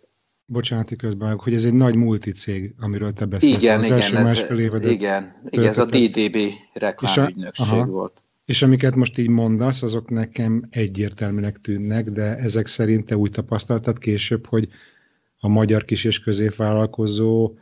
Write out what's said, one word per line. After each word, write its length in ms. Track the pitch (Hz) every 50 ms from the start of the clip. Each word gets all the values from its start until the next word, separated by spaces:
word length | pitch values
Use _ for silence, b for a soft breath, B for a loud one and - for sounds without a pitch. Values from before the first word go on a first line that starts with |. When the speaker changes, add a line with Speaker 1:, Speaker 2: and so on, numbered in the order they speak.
| _ _ _ _ _ _ _ _ _
Speaker 1:
bocsánat, 440 | - 120 120 117 - 120 113 110 -
hogy 80 | 113
közben, 400 | - - 110 101 98 110 107 107
hogy 160 | 98 - 117 117
ez 120 | 113 113
egy 80 | 120 117
nagy 220 | 127 131 123 113
multicég, 800 | 113 117 113 107 101 - 104 90 - - 107 98 95 95 101 - -
amiről 340 | 110 104 101 101 104 104 104
te 120 | - 107
beszélsz. 380 | 98 101 95 - 285 - - 117
Speaker 2:
Igen, 140 | 113 107
Speaker 1:
Az 80 | 107 110
Speaker 2:
igen, 120 | 113 123
Speaker 1:
első 180 | - - - 101
Speaker 2:
ez, 80 | 113 117
Speaker 1:
másfél 360 | 117 117 113 101 - 120 113
évedet 320 | 113 110 107 110 107 120
Speaker 2:
igen, 500 | 120 92 104 98 98 98 95 92 - - - -
igen, 160 | - 117 113
ez 120 | 107 107
a 80 | - 120
Speaker 1:
töltötted. 380 | 113 123 127 117 104 95 113 107
Speaker 2:
D 60 | 104
D 20 |
B 40 | 95
Speaker 1:
És 180 | 110 104 101 101
a, 260 | - - _ - 113
Speaker 2:
reklámügynökség 1000 | 107 101 - - 131 98 - 139 139 - 180 92 92 90 - - 120 104 110 113
Speaker 1:
aha. 60 | 123
Speaker 2:
volt. 360 | 98 92 95 95 95 _ _ _ _ _ _ -
Speaker 1:
És 160 | - 127 -
amiket 340 | 143 131 131 127 135 131 127
most 220 | 131 123 117 -
így 120 | - 120 117
mondasz, 520 | 117 117 113 113 110 107 120 135 131 131
azok 280 | 123 110 110 117 117 -
nekem 580 | 117 113 113 113 - - 113 110 113 117 123 -
egyértelműnek 920 | - 120 110 98 95 98 104 101 95 - 107 101 101 104 101 104 104 -
tűnnek, 480 | - 110 101 101 104 107 107 117 113 110
de 260 | 101 107 107 104 117
ezek 320 | 123 123 110 98 113 104
szerint 380 | - - - 110 107 110 110 107
te 120 | - 110
úgy 140 | 104 104 101
tapasztaltad 640 | 101 113 110 - 113 104 - - 117 113 113 120 113
később, 480 | 117 - 110 104 101 - - 117 110 -
hogy 240 | - 120 113 107 - b b b b b b b b b b b b b - -
a 20 |
magyar 380 | 101 104 110 110 107 107 107 -
kis- 200 | - 110 - -
és 140 | 113 101 -
középvállalkozó 1300 | - 113 104 101 107 107 101 - 110 107 107 107 110 110 - - 110 104 104 107 113 110 113 113 113 107 B B